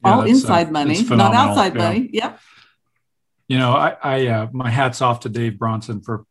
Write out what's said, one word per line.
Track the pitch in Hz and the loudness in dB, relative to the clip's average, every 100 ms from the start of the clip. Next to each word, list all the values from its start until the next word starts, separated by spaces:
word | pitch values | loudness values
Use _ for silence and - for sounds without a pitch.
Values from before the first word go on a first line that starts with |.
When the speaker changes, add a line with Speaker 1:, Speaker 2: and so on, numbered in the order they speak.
Speaker 1:
Yeah, | 196 | 4
Speaker 2:
All | 214 | 4
Speaker 1:
that's, | 202 | 4
uh, | |
Speaker 2:
inside | 254 262 175 165 | 4 4 0 0
money, | 156 143 175 | -2 0 0
Speaker 1:
that's | 240 | 2
Speaker 2:
not | 117 196 | 4 4
Speaker 1:
phenomenal. | 233 285 | 4 2
Speaker 2:
outside | - 196 | 2 0
Speaker 1:
Yeah. | 165 170 | 0 -2
Speaker 2:
money. | 202 247 | -2 -2
Yep. | 214 233 - _ - _ _ _ _ _ _ _ _ _ | -4 -6 -10 _ -20 _ _ _ _ _ _ _ _ _
Speaker 1:
You | 131 | 0
know, | 127 | 2
I, | 135 156 - | 2 0 -2
I, | 139 135 127 | -4 -2 0
uh, | 113 110 | -2 -4
my | 127 127 | -6 -4
hat's | 117 131 120 | 0 -2 0
off | 127 117 | -2 -2
to | 117 | -6
Dave | 110 117 101 | -4 -4 -4
Bronson | 113 110 110 104 | -4 -4 -6 -10
for | 95 107 - | -8 -10 -10